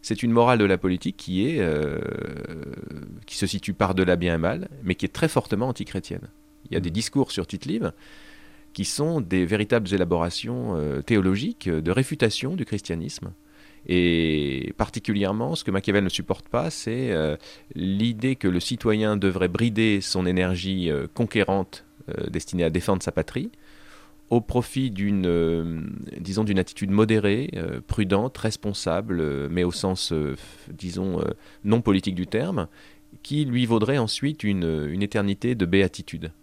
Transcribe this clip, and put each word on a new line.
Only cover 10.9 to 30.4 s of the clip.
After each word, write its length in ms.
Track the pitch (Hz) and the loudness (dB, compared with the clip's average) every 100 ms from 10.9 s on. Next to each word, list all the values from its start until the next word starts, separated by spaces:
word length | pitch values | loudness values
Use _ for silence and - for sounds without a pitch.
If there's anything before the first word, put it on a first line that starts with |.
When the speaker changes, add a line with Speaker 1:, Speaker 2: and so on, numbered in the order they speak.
| 69 | -2
Speaker 1:
théologiques, 680 | - 113 92 98 160 240 95 | 4 4 6 2 -2 -4 -2
euh, 140 | 80 | 0
de 100 | 80 | 2
réfutation 640 | 123 135 151 113 - 131 185 | 2 0 2 0 0 -4 -4
du 100 | 120 | -4
christianisme. 680 | 104 - 85 - - 92 - - - - - - | -6 -4 -6 -6 -10 -12 -14 -20 -20 -20 -16 0
Et 840 | 90 87 82 80 76 71 65 - - | 4 6 4 4 2 0 -2 -6 -4
particulièrement, 760 | 107 - - 101 98 107 123 165 | -4 -2 -2 0 0 0 -2 -4
ce 80 | |
que 80 | - | -2
Machiavel 320 | 95 101 101 | -2 2 2
ne 60 | 95 | 2
supporte 380 | - 82 113 - | -2 -4 -6 -2
pas, 200 | 117 160 | -2 -2
c'est, 420 | - - 120 127 | -4 -6 -4 0
euh, 240 | 85 78 76 - - - - | 0 0 -2 -8 -20 -14 -4
l'idée 600 | 92 98 117 110 127 131 | -2 2 0 0 -2 2
que 120 | 95 | 2
le 120 | 90 | 0
citoyen 560 | - 147 113 107 107 104 | -2 -2 0 2 2 2
devrait 320 | 95 90 90 | 2 2 0
brider 500 | 95 117 107 110 101 | 2 2 4 4 4
son 240 | 90 95 90 | 0 0 2
énergie, 640 | 92 90 90 95 95 85 | 2 2 0 -2 0 0
euh, 180 | 73 78 | 0 -2
conquérante, 720 | - 113 110 98 98 92 - - - - | -2 0 2 2 2 0 -8 -20 -20 -10
euh, 200 | - - | -6 -4
destinée 340 | 82 - 90 | -4 -4 0
à 60 | 82 | 2
défendre 340 | 80 95 95 | 2 0 0
sa 80 | - | 0
patrie, 400 | - - 123 208 - - - - - - - - | -2 -4 -6 -8 -12 -20 -20 -20 -20 -20 -20 0
au 100 | 120 | 0
profit 520 | 113 123 117 135 131 | 2 -2 0 -2 -2
d'une, 340 | 95 101 101 90 | -2 0 2 2
euh, 560 | 85 82 82 82 82 78 - - - | 2 2 0 -2 -6 -8 -10 -12 -12
disons, 280 | 87 95 107 | -6 -2 2
d'une 120 | 95 | 2
attitude 300 | 90 - 98 | 0 -4 2
modérée, 580 | 101 110 110 101 107 143 90 | 4 6 4 4 0 -2 -6
euh, 240 | 87 62 - | -6 -6 -4
prudente, 520 | - 98 98 123 - | -2 2 2 0 -2
responsable, 840 | 110 - 104 98 92 82 - 87 | -4 -2 -6 -4 -2 -2 0 0
euh, 300 | 78 69 71 | 0 -2 -2
mais 140 | 87 90 | 0 0
au 80 | |
sens, 400 | - 98 92 - | 0 -2 -2 -2
euh, 220 | 80 73 | -2 -2
f-, 360 | 67 | -4